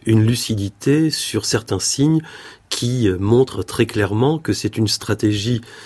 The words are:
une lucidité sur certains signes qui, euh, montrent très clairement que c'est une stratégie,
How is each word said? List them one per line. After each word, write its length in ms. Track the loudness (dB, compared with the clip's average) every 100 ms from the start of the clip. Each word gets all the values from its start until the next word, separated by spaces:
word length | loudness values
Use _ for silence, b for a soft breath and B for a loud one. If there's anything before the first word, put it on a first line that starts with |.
| 2
une 200 | 4 4
lucidité 840 | 0 -2 -2 -4 -2 0 2 2
sur 360 | -2 -4 -4 -2
certains 340 | -4 -2 -2
signes 420 | -2 2 2 2 0 B B B _
qui, 400 | -4 -2 0 0
euh, 100 | 2
montrent 460 | 4 4 4 -2
très 220 | -6 -2 0
clairement 540 | 0 0 2 0 0
que 120 | -2
c'est 260 | -2 -2 -2
une 120 | -2
stratégie, 720 | -2 -4 0 0 0 -2 -4 B B